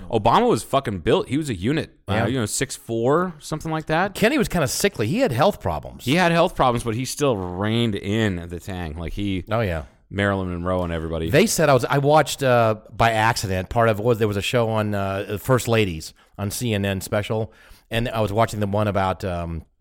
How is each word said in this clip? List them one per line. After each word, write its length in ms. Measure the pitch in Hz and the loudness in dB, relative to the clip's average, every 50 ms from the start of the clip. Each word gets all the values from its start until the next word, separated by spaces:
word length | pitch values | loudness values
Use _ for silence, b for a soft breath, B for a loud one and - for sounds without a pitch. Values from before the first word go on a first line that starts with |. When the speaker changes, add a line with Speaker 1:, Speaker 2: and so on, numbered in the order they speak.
| 95 - | -6 -2
Speaker 1:
I, 80 | - 113 | -2 2
Obama 300 | 101 117 139 196 240 240 | 4 4 4 4 4 4
was 140 | 170 110 | 2 0
fucking 380 | - - - 139 135 120 101 87 | 0 -2 -2 0 0 -2 -6 -2
built. 280 | 78 110 143 190 - - | 0 2 2 2 0 0
He 80 | 120 | -2
was 140 | 151 160 139 | -2 -2 -4
a 40 | 110 | -4
unit. 360 | 82 90 120 156 156 92 - - _ _ - | -2 -2 0 0 -2 -4 -6 -12 _ _ -2
Uh, 40 | 98 | -2
Speaker 2:
Yeah. 120 | 110 117 117 | 0 0 0
Speaker 1:
you 100 | 131 131 | 0 -2
know, 80 | 110 | -2
six 300 | - - - 135 - - | -2 -2 -4 -4 -4 -6
four, 580 | - - - 113 113 117 131 147 170 185 180 156 147 | -10 -8 -6 -4 0 2 2 2 2 0 -2 -6 -12
something 300 | - - 160 151 151 160 | -10 -10 -8 -8 -6 -6
like 140 | 156 160 151 | -6 -6 -4
that. 280 | - 156 165 190 202 190 | -2 0 0 0 -2 0
Speaker 2:
Kennedy 240 | - 202 233 311 294 | 0 2 2 2 2
was 80 | - - | 0 0
kinda 200 | - 175 143 120 | 0 0 0 0
sickly. 400 | - - - 202 - - 110 107 | 0 0 0 0 0 -2 -2 -2
He 100 | 165 247 | 0 0
had 140 | 277 196 | 0 0
health 280 | 120 113 160 208 208 - | 2 2 2 2 2 0
problems. 440 | - 90 78 71 - 64 - - - | -4 -4 -4 -6 -8 -12 -14 -8 -2
Speaker 1:
He 100 | 120 147 | 0 2
had 160 | 180 180 170 | 2 2 4
health 220 | 165 170 165 185 - | 4 4 2 2 2
problems, 300 | - 151 127 117 120 117 | 2 2 2 2 0 -2
but 100 | 117 107 | -4 -4
he 100 | 120 131 | -4 -4
still 320 | - - - 147 139 113 | -6 -2 0 0 2 2
reined 600 | 98 92 90 90 90 104 107 110 117 120 113 101 | 0 -2 -4 -4 -2 0 0 2 2 2 0 -2
in 520 | - - 98 104 113 110 104 92 85 85 85 | -2 -2 -2 0 2 2 0 0 -2 -6 -8
the 120 | 87 82 | -10 -10
Tang. 360 | - - 95 90 87 78 73 | -10 -10 -8 -8 -8 -8 -8
Like, 160 | 82 - - | -8 -8 -6
he 320 | - 104 101 101 95 90 82 - | -6 -4 -4 -2 -4 -4 -4 -2
Speaker 2:
Oh, 100 | 107 117 | -2 -2
yeah. 240 | 117 92 82 78 73 - _ _ _ - | 0 -2 -2 -4 -6 -10 _ _ _ -8
Speaker 1:
Marilyn 420 | - 98 101 101 98 95 92 90 | -2 0 0 2 2 0 -2 -4
Monroe 320 | 87 85 85 90 92 90 90 | -4 -4 -2 0 0 0 0
and 80 | 85 | -2
everybody. 380 | 82 82 80 80 82 80 82 82 | -4 -4 -4 -4 -4 -4 0 2
Speaker 2:
They 160 | 110 156 220 | 4 4 4
said 220 | 214 - - 160 143 | 2 2 2 4 4
I 60 | 135 | 4
was, 100 | 120 131 | 4 2
I 140 | - 139 143 | 0 0 0
watched, 440 | 139 143 151 156 147 - - - 139 | 4 4 4 4 4 2 -2 -2 2
uh, 320 | 127 120 120 113 110 110 107 - - | 4 4 4 4 4 2 -2 -6 -10
by 180 | 107 98 117 117 | 0 2 2 4
accident, 560 | 113 107 107 113 120 - - 95 95 92 92 - | 4 4 2 2 2 0 -2 -2 -2 -2 -4 -2
part 180 | - 117 113 113 | 2 2 4 4
of, 100 | 107 101 | 2 2
was, 200 | 107 123 120 104 | 2 2 2 2
there 100 | 113 104 | 2 0
was 80 | 101 | 0
a 60 | 101 | -2
show 260 | 95 - - 120 117 113 | -2 0 0 0 0 0
on, 240 | 110 110 104 104 104 | 0 0 0 0 -2
uh, 420 | 101 98 98 98 98 104 101 107 95 | -2 -2 -2 -4 -4 -4 -6 -8 -4
First 260 | - 131 131 117 - 117 | 0 2 2 2 2 2
Ladies 460 | 113 110 107 92 82 80 - - b b b b b - | 2 2 2 2 -2 -6 -10 -14 b b b b b -6
on 120 | 101 101 | -6 -6
C 200 | - - 127 117 | -4 -4 -2 -2
N 120 | 107 98 98 | 0 0 0
N 160 | 98 95 95 | 0 -2 -4
special, 520 | - - 113 104 104 - 113 110 113 b b b b b b b b _ | -4 -2 -2 -2 -2 -2 -4 -4 -4 b b b b b b b b _
and 180 | 117 113 117 123 | -4 -2 -2 -2
I 120 | 113 113 | 0 0
was 120 | 110 98 | -2 0
watching 280 | 101 113 113 - - 104 | 2 2 2 2 0 -2
the 60 | 104 98 | -2 0
one 180 | 98 104 107 104 | 0 0 0 2
about, 360 | 92 98 95 92 92 - - | 0 0 0 0 -2 -2 -4
um, 400 | 92 87 85 85 85 82 78 - _ _ _ | -4 -4 -4 -4 -6 -6 -8 -10 _ _ _